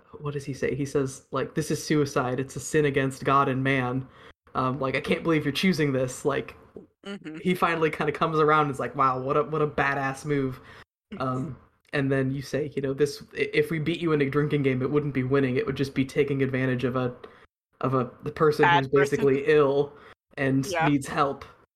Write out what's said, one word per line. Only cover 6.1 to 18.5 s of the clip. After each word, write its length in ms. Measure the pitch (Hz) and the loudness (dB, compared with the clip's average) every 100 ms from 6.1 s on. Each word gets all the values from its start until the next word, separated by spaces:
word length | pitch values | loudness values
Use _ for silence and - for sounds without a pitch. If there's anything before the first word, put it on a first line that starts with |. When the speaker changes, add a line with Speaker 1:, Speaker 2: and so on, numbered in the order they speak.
| - | -2
Speaker 1:
Like, 320 | 151 135 - - - - - _ 196 | -2 -2 -4 -12 -20 -20 -20 _ -14
Speaker 2:
Mm-hmm. 320 | 202 156 156 | -12 -12 -6
Speaker 1:
he 140 | 180 | -2
finally 360 | 180 180 165 160 | 0 2 2 0
kinda 220 | 151 156 | 0 -4
comes 260 | 151 165 156 | 0 0 2
around 220 | 151 156 147 | 4 4 2
and 40 | |
is 80 | 131 | -2
like, 140 | 123 131 | -4 0
"Wow, 240 | 135 131 | 2 2
what 160 | 131 151 | 0 0
a, 60 | |
what 180 | 151 156 | 0 0
a 40 | 147 | -2
badass 580 | 147 139 139 135 131 | 0 0 0 -4 -4
move." 360 | 151 143 135 127 - - - _ _ 196 | -2 -2 -2 -4 -16 -20 -20 _ _ -8
Um, 380 | 131 127 143 127 _ _ _ | -4 -4 -6 -10 _ _ _
and 180 | 151 135 | -2 0
then 200 | 135 131 | 2 0
you 100 | 139 | -2
say, 300 | 131 135 151 | -4 -4 -4
you 80 | - | -4
know, 120 | 135 | -4
"This, 280 | 135 147 - - | 0 0 -2 -10
i-, 160 | - 139 | -4 -2
if 160 | - 151 | 0 0
we 80 | 165 | 0
beat 200 | 151 170 | -2 -2
you 120 | 165 | 2
in 100 | 151 | 2
a 80 | 135 | 2
drinking 320 | 143 147 147 | 2 2 2
game, 200 | 135 127 | 2 0
it 80 | 127 | 0
wouldn't 240 | 147 147 | 0 0
be 100 | 135 | -2
winning. 320 | 127 139 131 127 | 0 2 2 0
It 100 | - | -2
would 100 | 135 | -2
just 180 | 139 | -2
be 100 | - 131 | -2 -2
taking 360 | 160 143 139 | 0 0 0
advantage 420 | 131 127 131 123 | 0 0 0 0
of 120 | 127 131 | -2 -2
a, 180 | 127 - - - - _ _ - | -4 -6 -16 -20 -20 _ _ -6
of 120 | 135 | -2
a, 160 | 131 120 - | 0 -2 -6
the 100 | 117 | -10
person 320 | - 156 | 2 2